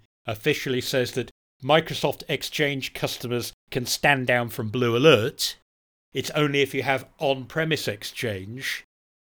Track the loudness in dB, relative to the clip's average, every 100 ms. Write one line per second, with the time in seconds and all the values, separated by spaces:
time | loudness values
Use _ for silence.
0 | _ _ -8 -4 0 0 0 -2 0 0
1 | 0 -2 -6 -10 _ _ 2 2 2 -2
2 | -2 -2 -4 -6 -4 -2 0 -2 -8 -6
3 | -6 -4 -4 -4 -4 -12 -8 -6 -4 0
4 | 2 4 4 2 0 -4 -4 0 2 6
5 | 8 8 4 -2 -6 -6 _ _ _ _
6 | _ -6 -2 0 2 2 2 0 0 0
7 | -2 -4 0 0 -2 -2 0 -2 -2 -6
8 | -8 -6 -4 -4 -8 -8 -8 -8 -12 _
9 | _ _